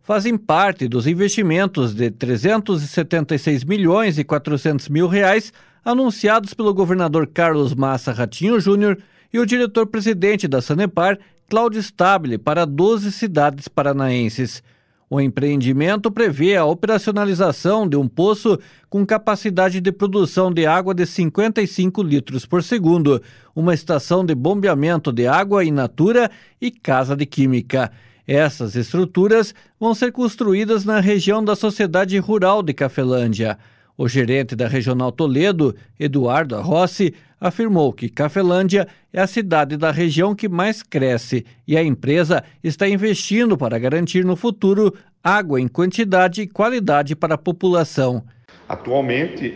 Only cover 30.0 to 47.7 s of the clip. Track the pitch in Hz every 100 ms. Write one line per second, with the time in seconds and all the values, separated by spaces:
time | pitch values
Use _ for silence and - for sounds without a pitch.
30 | 247 254 240 214 214 190 214 220 196 214
31 | 190 208 190 214 214 202 214 208 196 180
32 | 196 196 202 214 185 208 165 127 135 -
33 | 127 127 117 107 110 107 - _ _ -
34 | 127 131 120 135 120 117 120 131 120 127
35 | 127 123 156 131 196 175 135 - - -
36 | 151 139 123 143 147 107 156 160 180 -
37 | 185 - _ - 180 202 226 180 196 -
38 | 120 - 151 196 180 180 190 196 - _
39 | _ 180 190 240 190 160 139 147 160 147
40 | 170 147 196 202 208 175 202 220 - 143
41 | 131 120 - 123 - - - 160 160 151
42 | 147 160 160 156 - _ 165 139 196 196
43 | 214 196 - 214 240 151 120 117 127 160
44 | 170 185 185 175 233 202 196 196 208 -
45 | _ _ 170 208 175 131 127 - 185 220
46 | 208 185 185 185 196 - 220 247 180 143
47 | 143 156 160 151 180 165 190